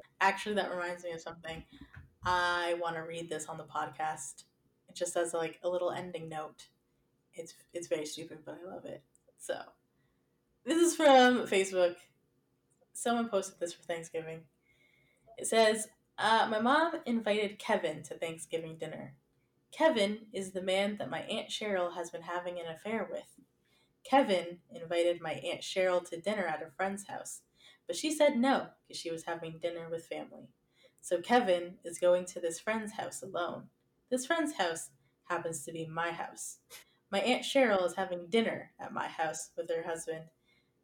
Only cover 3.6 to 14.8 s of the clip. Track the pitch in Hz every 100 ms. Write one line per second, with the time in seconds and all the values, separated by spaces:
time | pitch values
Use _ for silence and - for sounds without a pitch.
3.6 | 151 151 151 - 156 151 - - - _
4.6 | _ _ - - 175 175 170 170 160 156
5.6 | 175 180 175 139 180 175 160 156 156 -
6.6 | - _ _ _ _ _ _ - 165 -
7.6 | _ 175 170 160 151 - 165 156 151 170
8.6 | 175 196 - - _ _ _ _ - -
9.6 | - - _ _ _ _ _ _ _ _
10.6 | - 320 339 - 302 262 247 247 - 196
11.6 | 190 190 175 175 - _ _ _ _ _
12.6 | _ _ _ - 247 233 226 196 190 -
13.6 | 175 - - 170 165 165 160 160 - _
14.6 | _ _